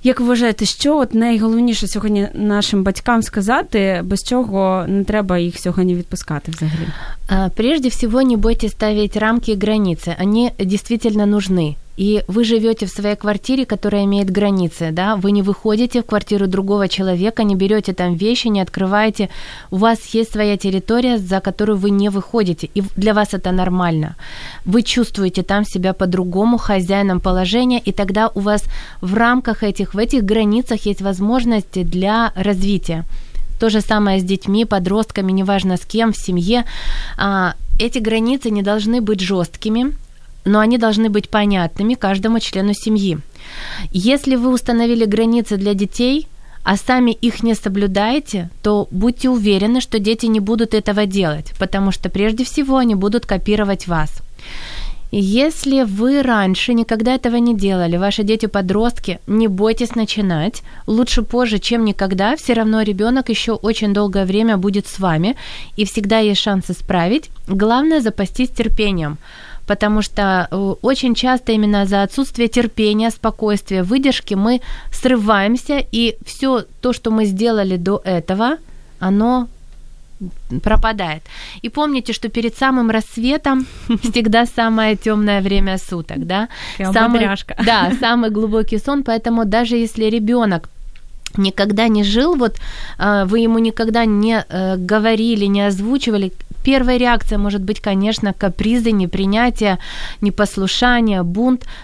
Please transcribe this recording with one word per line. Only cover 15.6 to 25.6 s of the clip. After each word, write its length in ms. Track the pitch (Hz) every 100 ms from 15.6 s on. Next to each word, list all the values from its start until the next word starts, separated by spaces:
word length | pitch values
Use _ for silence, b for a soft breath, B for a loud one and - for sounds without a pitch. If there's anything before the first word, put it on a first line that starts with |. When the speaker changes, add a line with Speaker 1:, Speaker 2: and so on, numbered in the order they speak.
| 220 214 240 240
Speaker 2:
в 40 |
квартиру 440 | 226 208 - 208 196
другого 400 | 190 196 202 190
человека, 560 | - 190 180 202 226
не 120 | 214 190
берете 380 | 190 214 196
там 220 | 185 180 170
вещи, 340 | 208 240 233
не 120 | 202
открываете. 680 | 185 - 190 202 220 208 196 B B B B
У 60 | 190
вас 380 | 220 226 - 220
есть 160 | 220
своя 260 | 214 208 202
территория, 600 | 196 190 - 233 247 233
за 220 | 185 190
которую 400 | 190 185 208 208
вы 100 | 202
не 200 | 196 202
выходите, 600 | 196 - 233 196 170 - 202
и 60 |
в-, 100 | 196 -
для 180 | 208
вас 200 | 214 208
это 180 | 190 185
нормально. 640 | 180 185 180 175 160 156 165 B B B B -
Вы 180 | 214
чувствуете 580 | - - 233 - 190 185
там 240 | 180 202